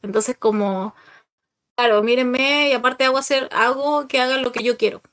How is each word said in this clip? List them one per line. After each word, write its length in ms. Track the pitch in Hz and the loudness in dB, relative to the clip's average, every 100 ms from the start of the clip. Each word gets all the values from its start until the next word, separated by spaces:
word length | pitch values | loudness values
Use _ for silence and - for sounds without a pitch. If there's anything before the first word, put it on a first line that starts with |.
Entonces, 340 | 208 208 214 254 | -4 -2 -2 -2
como, 560 | 226 208 202 190 202 - - - _ _ _ _ _ | 0 0 -2 -2 -6 -10 -20 -20 _ _ _ _ _
claro, 280 | - 233 208 | -2 2 2
mírenme, 640 | 220 247 254 254 269 294 285 | 2 2 0 0 0 2 2
y 40 | |
aparte 320 | 247 247 262 | 2 0 0
hago 140 | 262 269 | 0 0
hacer, 300 | 269 269 - | 0 -2 -2
hago 560 | - 233 269 285 294 269 | 0 0 0 0 -2 0
que 140 | 269 | -2
hagan 220 | 254 269 | 0 0
lo 100 | 247 | -2
que 100 | 247 | -2
yo 140 | 233 233 | -2 0
quiero. 260 | 214 - _ | 0 -2 _